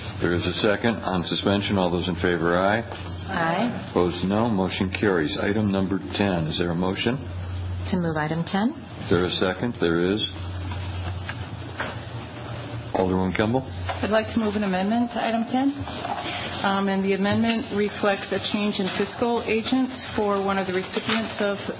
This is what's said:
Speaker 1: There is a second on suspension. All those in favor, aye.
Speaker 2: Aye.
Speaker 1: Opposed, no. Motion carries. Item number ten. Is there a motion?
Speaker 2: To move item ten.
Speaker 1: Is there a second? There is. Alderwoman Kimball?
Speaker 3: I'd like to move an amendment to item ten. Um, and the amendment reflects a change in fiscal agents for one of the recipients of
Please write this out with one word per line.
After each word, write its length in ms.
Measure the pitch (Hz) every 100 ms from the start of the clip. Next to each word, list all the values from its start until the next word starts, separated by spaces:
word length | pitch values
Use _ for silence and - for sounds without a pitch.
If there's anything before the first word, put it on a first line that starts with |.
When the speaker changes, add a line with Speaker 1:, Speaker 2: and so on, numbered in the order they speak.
| - -
Speaker 1:
There 120 | 85
is 120 | 87
a 80 | 90
second 420 | - 110 101 120 107
on 260 | - 92
suspension. 560 | 82 90 104 101 101 101
All 120 | 90
those 160 | 87 87
in 80 | 87
favor, 420 | 90 85 85 87
aye. 220 | 98 110 117 - - - -
Speaker 2:
Aye. 600 | 180 165 175 240 - -
Speaker 1:
Opposed, 340 | 92 90 87
no. 240 | 92 104 117
Motion 420 | 98 92 - 95
carries. 480 | 92 104 90 73 -
Item 300 | 101 104 104
number 300 | 95 95 95 - -
ten. 320 | 101 87 78
Is 100 | 76
there 120 | 87
a 40 |
motion? 420 | 85 92 98 117 139 - - - - - - -
Speaker 2:
To 40 | 180
move 200 | 170 156
item 260 | 151 165
ten. 260 | 165 196 226 320 - -
Speaker 1:
Is 60 | -
there 140 | 87
a 60 | 90
second? 460 | - 95 - 123 113
There 300 | 85 82 90
is. 180 | 107 101 - - - - - - - - - - - - - - - - - - - - - - - - - -
Alderwoman 420 | - 92 92 92 87
Kimball? 260 | 107 127 - - - -
Speaker 3:
I'd 80 | 214
like 160 | 220 220
to 60 | 240
move 160 | 214 208
an 80 |
amendment 480 | 202 185 196 233 240
to 120 | -
item 200 | 226 226
ten. 280 | 226 254 277 285 - - - - - - - -
Um, 240 | 202 196 196
and 160 | 190
the 80 | 196
amendment 640 | 190 202 214 226 226 - 202
reflects 500 | 208 - 208 196 -
a 80 | 196 -
change 280 | 208 208 -
in 80 | 185 -
fiscal 480 | 202 - 240 233 202
agents 460 | 220 214 262 254 - - -
for 260 | 208 202
one 140 | 196 196
of 80 | 185
the 60 |
recipients 640 | 180 185 220 - 220 208 -
of 200 | 202 196 - -